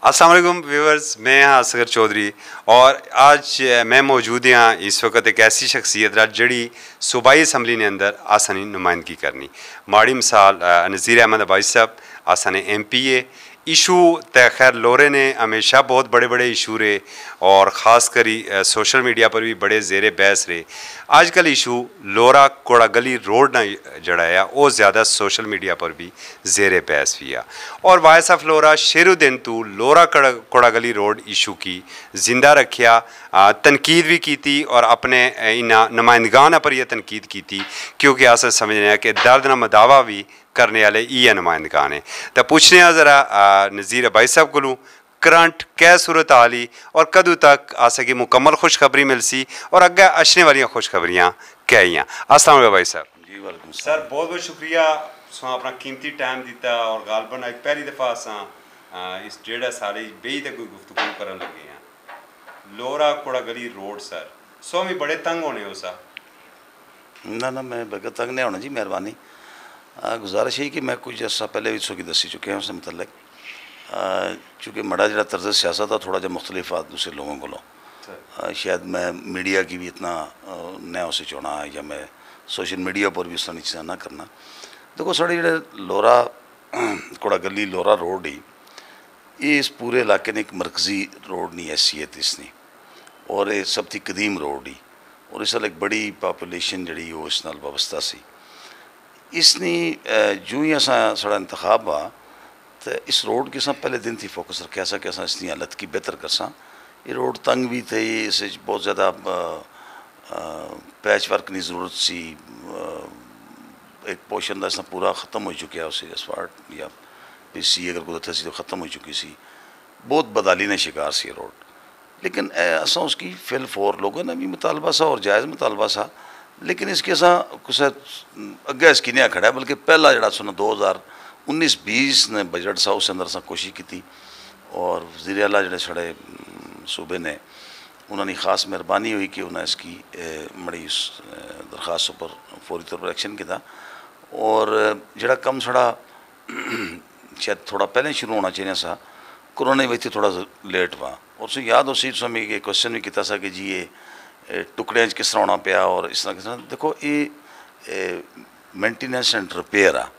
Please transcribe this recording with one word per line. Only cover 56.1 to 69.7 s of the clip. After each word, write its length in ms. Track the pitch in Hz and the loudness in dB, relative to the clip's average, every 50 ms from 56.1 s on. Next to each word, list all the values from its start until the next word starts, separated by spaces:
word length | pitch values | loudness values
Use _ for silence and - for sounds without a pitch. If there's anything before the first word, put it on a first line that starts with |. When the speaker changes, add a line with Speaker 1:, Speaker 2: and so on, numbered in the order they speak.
Speaker 1:
टाइम 320 | 139 - 139 127 131 131 127 | -10 -8 -8 -8 -6 -8 -12
दिता 340 | 123 120 - - 123 120 117 | -16 -18 -10 -6 -4 -4 -4
और 280 | 117 113 110 113 98 98 | -4 -4 -6 -8 -8 -6
गालबन 340 | 107 110 110 113 123 127 | -6 -6 -6 -8 -14 -12
अज 120 | 123 120 120 | -12 -12 -14
पहली 300 | 120 - 147 147 147 147 | -10 -8 -8 -6 -6 -8
दफ़ा 240 | 143 139 - 131 123 | -14 -10 -6 -6 -6
असां, 380 | 117 117 - 113 107 104 98 - - _ _ _ _ _ _ _ - | -6 -8 -10 -14 -14 -14 -16 -18 -20 _ _ _ _ _ _ _ -18
अ, 340 | 92 90 92 92 95 101 107 | -14 -14 -12 -14 -14 -16 -18
इस 120 | - - _ | -20 -20 _
डेढ़ 200 | - 113 120 127 | -14 -12 -8 -8
साल 280 | 123 117 - 110 101 101 | -8 -8 -8 -10 -10 -10
च 40 | 110 | -10
बेही 440 | 113 110 107 - _ 120 139 143 | -12 -16 -18 -16 _ -12 -12 -10
ते 80 | 143 143 | -12 -12
कोई 160 | 131 123 117 | -14 -14 -18
गुफ्तगू 600 | 101 98 98 - _ - - - - - - 104 | -18 -18 -20 -20 _ -10 -10 -10 -10 -10 -12 -14
करन 100 | 98 95 | -14 -14
लगे 100 | 92 85 | -16 -16
हैं। 340 | - 76 78 76 71 71 71 _ _ _ _ _ _ - - _ _ _ _ _ - - - _ 101 101 - | -18 -18 -20 -20 -20 -20 -20 _ _ _ _ _ _ -20 -20 _ _ _ _ _ -20 -20 -20 _ -20 -20 -14
लोरा 340 | 123 127 139 147 151 147 | -12 -10 -6 -2 -2 -2
कोड़ा 280 | 147 147 - 135 127 127 | -2 -4 -8 -8 -8 -8
गली 280 | 117 110 117 120 120 120 | -8 -8 -12 -12 -14 -14
रोड 320 | 101 98 95 101 104 101 | -16 -16 -16 -14 -14 -16
सर, 320 | - - - 82 76 - _ _ _ _ _ _ | -16 -16 -16 -16 -16 -18 _ _ _ _ _ _
सो 220 | _ - - 175 190 | _ -10 -8 -8 -6
भी 100 | 190 180 | -6 -8
बड़े 220 | 185 151 143 156 | -8 -8 -8 -8
तंग 280 | 160 - 175 170 170 165 | -8 -8 -8 -8 -6 -8
होने 200 | 151 127 110 104 | -8 -10 -10 -14
हो 100 | 101 98 | -14 -16
सा। 300 | 92 - 90 90 - - _ _ - _ _ _ _ _ _ _ _ _ _ _ _ _ _ _ _ _ _ _ - - - | -14 -14 -16 -16 -16 -20 _ _ -20 _ _ _ _ _ _ _ _ _ _ _ _ _ _ _ _ _ _ _ -20 -18 -14
Speaker 2:
ना, 220 | 104 113 123 131 | -10 -8 -8 -8
ना, 120 | 127 131 | -8 -10
मैं 280 | 131 127 123 120 117 107 | -12 -12 -12 -12 -12 -12
बगैर 200 | 104 101 95 117 | -14 -14 -14 -14
तंग 220 | - - 120 120 | -10 -10 -10 -10
नहीं 140 | 127 131 127 | -8 -6 -6
होना 120 | 120 98 92 | -6 -8 -10
जी, 120 | 107 143 | -14 -12
मेहरबानी। 460 | 139 123 107 98 95 92 92 104 117 _ _ _ _ _ _ - - - - - | -12 -10 -10 -8 -10 -10 -10 -12 -16 _ _ _ _ _ _ -20 -20 -20 -20 -20